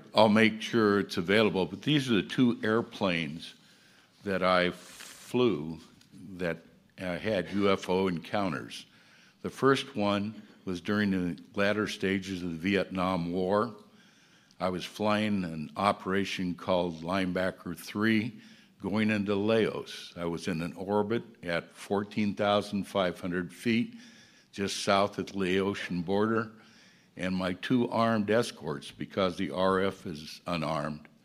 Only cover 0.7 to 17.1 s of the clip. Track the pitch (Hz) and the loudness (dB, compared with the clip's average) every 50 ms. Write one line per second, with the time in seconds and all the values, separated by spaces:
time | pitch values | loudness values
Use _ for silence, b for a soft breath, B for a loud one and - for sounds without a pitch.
0.7 | - 117 110 104 101 101 98 98 - 104 90 85 98 110 113 101 82 95 90 78 | 2 4 4 6 6 4 2 0 -2 -2 0 4 4 6 4 4 2 0 0 -2
1.7 | 90 92 - 143 151 147 131 127 117 92 82 - - - 131 120 - - - 110 | -4 -4 -2 0 0 2 2 2 2 2 2 2 2 2 2 2 2 0 0 0
2.7 | 110 117 - - - - 104 95 87 82 82 71 76 82 - - - - b b | 0 0 0 -2 -4 -2 0 0 0 0 -2 -4 -6 -10 -12 -14 -18 -20 b b
3.7 | b b b b b b b b b _ - 101 95 90 92 92 92 90 90 90 | b b b b b b b b b _ -6 -4 -2 2 2 4 4 4 4 2
4.7 | 87 - - - - - - - - - - - - 120 123 117 98 73 76 80 | 0 -4 -10 -18 -18 -18 -18 -18 -18 -20 -10 -2 2 2 4 4 2 0 -4 -6
5.7 | 82 78 - - - - - _ - 98 95 92 95 85 90 85 82 82 - - | -8 -10 -14 -20 -20 -20 -20 _ -20 -18 -16 -14 -10 -6 -4 -4 -4 -6 -8 -18
6.7 | - _ _ _ _ - - 90 87 82 82 107 92 90 87 80 92 101 101 101 | -20 _ _ _ _ -10 -8 -6 -6 -4 -2 -2 0 0 -2 -2 -2 0 2 2
7.7 | 98 95 - - 92 92 95 95 87 80 - - - 104 98 92 76 60 58 57 | 2 2 0 0 0 2 2 0 0 -4 -4 -4 -4 -2 -2 -2 -2 -4 -8 -10
8.7 | - - - - b b b b b b b b b b b 92 - - 131 135 | -12 -14 -16 -18 b b b b b b b b b b b -10 -4 2 4 4
9.7 | 135 131 - - - 104 101 101 101 101 98 110 110 B B B B B B 95 | 4 4 2 -4 -4 -2 0 2 2 0 -2 -4 -8 B B B B B B -6
10.7 | 90 87 - - 104 104 104 101 92 92 90 87 82 - - - - 104 101 101 | -6 -4 -2 0 2 2 2 2 2 2 0 0 -2 -6 -10 -8 -2 0 2 2
11.7 | 107 107 104 - - - 98 95 98 98 92 95 95 87 87 87 82 80 80 98 | 2 2 0 -2 -2 -2 0 0 0 0 -2 -4 -6 -6 -6 -6 -6 -2 0 2
12.7 | 98 95 - - 92 92 90 92 92 90 82 87 87 92 92 92 101 104 117 120 | 2 2 2 0 -2 -2 0 0 0 0 -2 -2 -2 0 0 2 2 2 2 0
13.7 | - - - b b b b b b b b b b b b b b b 90 95 | -4 -10 -18 b b b b b b b b b b b b b b b -2 -2
14.7 | 92 87 90 - - - 104 107 104 104 107 107 104 98 92 85 80 78 76 - | -2 -2 -6 -6 -6 -2 0 2 2 2 2 2 0 0 -2 -4 -6 -8 -8 -8
15.7 | - - 98 104 98 - - 95 92 98 98 - - - 92 90 85 - - - | -4 0 0 0 0 0 -2 -2 0 0 0 -2 -4 -4 -4 -4 -4 -4 -2 0
16.7 | 92 90 87 87 80 80 80 82 | 2 2 2 0 -4 -6 -6 -4